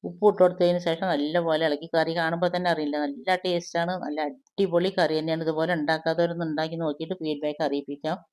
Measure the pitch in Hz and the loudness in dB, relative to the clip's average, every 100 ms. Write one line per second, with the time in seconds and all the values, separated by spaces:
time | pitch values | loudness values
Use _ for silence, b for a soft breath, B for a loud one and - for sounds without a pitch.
0 | 175 175 208 175 180 175 175 175 175 165 | -10 2 4 6 4 6 2 2 0 -2
1 | 190 156 147 170 165 156 160 147 165 165 | 0 0 2 0 2 2 2 0 0 0
2 | 160 165 160 170 175 175 180 160 151 147 | 0 0 -2 0 0 0 0 0 0 -2
3 | 147 139 123 185 185 170 170 170 170 185 | -2 -4 0 0 2 -2 -2 -2 -2 -2
4 | 151 147 147 135 _ - 196 170 180 185 | -6 -4 -4 -6 _ -2 2 2 2 2
5 | 160 156 160 160 160 156 160 175 151 160 | 0 0 0 -2 -2 0 0 0 0 -2
6 | 160 160 170 170 165 151 160 165 160 147 | 0 0 0 0 -4 -2 -4 -2 -4 -4
7 | 160 185 156 147 151 147 156 143 143 143 | -6 -6 -4 -4 -4 -2 -2 -2 -6 -8
8 | 156 180 - | -6 -6 -10